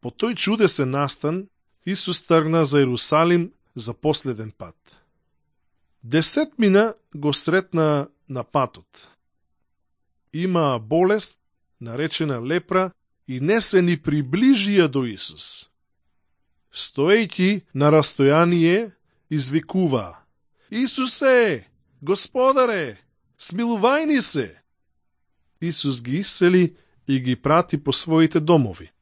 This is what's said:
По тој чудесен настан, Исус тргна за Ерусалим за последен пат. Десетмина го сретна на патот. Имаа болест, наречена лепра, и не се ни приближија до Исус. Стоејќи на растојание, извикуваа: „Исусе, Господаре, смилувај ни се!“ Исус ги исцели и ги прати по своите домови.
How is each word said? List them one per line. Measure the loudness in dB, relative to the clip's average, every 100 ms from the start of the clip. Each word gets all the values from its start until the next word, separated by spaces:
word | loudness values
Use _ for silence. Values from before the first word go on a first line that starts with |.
По | -14
тој | -6 -4 -2
чудесен | -2 2 2 2 -2
настан, | -2 -4 -4 -6 -6 -8 _ _ _ -6
Исус | -6 -4 -6 0
тргна | 0 2 0 2
за | 2
Ерусалим | 2 0 0 2 2 2 -2 _ _ -14
за | -12
последен | -6 -4 -4 -4 -8 -12
пат. | -14 -20 _ _ _ _ _ _ _ _ _ _ _ _ _
Десетмина | -4 0 0 0 -4 0 4 4 2 -2 _ -6
го | -4
сретна | -2 0 -2 0 0 2 0 -4 _ _
на | -12
патот. | -4 -2 -2 -6 _ -20 -20 _ _ _ _ _ _ _ _ _ _ _ _
Имаа | -6 -2 0 0 -2
болест, | -2 2 2 0 -4 _ _ _ _ _
наречена | -14 -8 -6 -4 -4 -4
лепра, | -2 -4 -2 -2 -2 _ _ _ -12
и | -6
не | 0 0
се | 2 2
ни | 2 0
приближија | 0 -2 -2 2 4 4 4 2 2
до | 0 -4
Исус. | -6 -12 -12 -14 -14 -18 _ _ _ _ _ _ _ _ _ _ -14
Стоејќи | -12 -4 2 2 0 0 0 0 -6
на | 0 4
растојание, | 4 2 2 4 4 4 4 2 2 -2 _ _ _ _
извикуваа: | -6 -2 -4 -2 -2 0 0 -4 -14 _ _ _ _ _
„Исусе, | -4 -4 -2 -4 0 2 4 2 -2 -8 _ _ _
Господаре, | -4 -4 -2 0 2 2 2 0 -6 -10 _ _ _ _
смилувај | -10 -4 -2 2 2 2 0
ни | 0
се!“ | 0 -2 -6 -10 _ _ _ _ _ _ _ _ _ _
Исус | -8 -4 -4 -6
ги | -6 -6
исцели | -4 2 4 4 2 -2 _ _ -4
и | -2
ги | 0 -2
прати | 2 2 2 -4
по | -4
своите | -4 0 2 2 2
домови. | 2 2 2 -6 -18 _